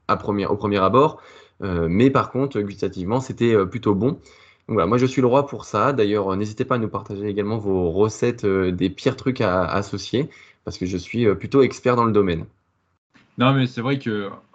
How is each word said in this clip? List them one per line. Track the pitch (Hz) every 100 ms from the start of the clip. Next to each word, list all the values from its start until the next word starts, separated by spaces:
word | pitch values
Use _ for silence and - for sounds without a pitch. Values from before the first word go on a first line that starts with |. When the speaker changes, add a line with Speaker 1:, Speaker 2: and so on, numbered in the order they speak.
| -
Speaker 1:
à | 90
premier, | - 101 98
au | 104
premier | 107 101
abord. | 95 120 151 - - - - -
Euh, | 98 87 82
mais | 92 131
par | 135 107
contre, | 123 135 107
gustativement, | 101 92 98 95 90 123
c'était, | 123 101 117 110
euh, | 92
plutôt | 117 110 101
bon. | 117 - - - - _ -
Donc | 107
voilà, | 87
moi, | 120
je | 127
suis | 131
le | 123
roi | 135 139
pour | 110 -
ça. | 107 120
D'ailleurs, | 131 101 104 95
euh, | 95
n'hésitez | 107 107 127
pas | 127
à |
nous | 107
partager | 101 101 101 104
également | 101 104 113
vos | 101 95 87
recettes, | 90 107 - 120 120 104
euh, | 95 92
des | 90 95
pires | 95 131 -
trucs | - 127
à, | 107 92
à | 87 98
associer, | 104 101 - 117 156 - - _
parce | - -
que | 92
je | 92
suis, | - 113 113
euh, | 95
plutôt | - 139
expert | 120 - 123 123
dans | 117
le |
domaine. | 104 95 82 80 _ _ _ _ _ _ _ _ -
Speaker 2:
Non, | 127
mais | 135 127
c'est | 123
vrai | 120 139
que, | 120 104 98 - -